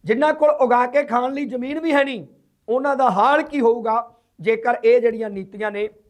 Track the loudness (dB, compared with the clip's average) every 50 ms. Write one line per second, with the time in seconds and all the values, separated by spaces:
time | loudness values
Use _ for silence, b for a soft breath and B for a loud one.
0 | _ -2 0 2 2 0 2 2 2 2 4 2 2 2 4 2 2 2 0 -2
1 | -2 0 -2 -2 -2 -2 -4 -6 -6 -6 -6 -8 -6 -6 -6 -4 -2 0 2 2
2 | 0 0 -4 -10 -12 -16 _ _ _ _ _ _ _ -4 -2 -2 0 0 0 2
3 | 2 2 2 4 4 4 4 2 0 -2 -2 2 2 2 2 2 -2 -2 -2 -4
4 | -4 -8 _ _ _ _ _ -6 -2 -2 -2 0 0 -2 -2 2 4 4 4 6
5 | 4 0 -2 -2 -8 -8 -8 -10 -12 -12 -10 -8 -8 -6 -4 -4 -6 -6 -8 _
6 | _